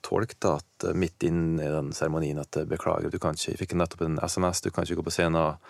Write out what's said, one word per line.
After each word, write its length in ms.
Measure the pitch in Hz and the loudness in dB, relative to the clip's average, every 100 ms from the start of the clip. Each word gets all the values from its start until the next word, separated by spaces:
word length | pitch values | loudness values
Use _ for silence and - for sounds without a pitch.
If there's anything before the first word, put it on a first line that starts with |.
tolk 340 | - 92 110 - | -2 -2 -2 0
da, 160 | 101 76 | 0 0
at, 280 | - _ 87 | -4 _ -2
eh, 40 | |
midt 320 | 87 85 - | 0 0 0
inn 360 | 85 85 82 80 | 0 2 2 0
i 80 | 76 | 0
den 240 | 78 71 | -2 -2
seremonien 460 | 73 80 80 76 73 | -2 0 0 0 -2
at, 160 | 73 82 | -4 -4
eh, 80 | |
"Beklager, 460 | 78 80 - 82 82 | -2 0 0 0 0
du 80 | 92 | -2
kan 140 | 82 | -2
ikke." 180 | 80 - | -2 -4
Jeg 80 | - | -4
fikk 160 | 92 87 | -2 0
nettopp 260 | 85 - | 0 0
en 140 | 82 76 | -2 0
S 140 | 82 - | -2 0
M 60 | |
S, 160 | 90 90 | 0 0
"Du 100 | - | -2
kan 140 | - | -2
ikke 120 | 82 85 | -2 -2
gå 40 | |
på 80 | 80 | 0
scenen." 440 | - 85 82 78 78 | 2 4 4 2 -2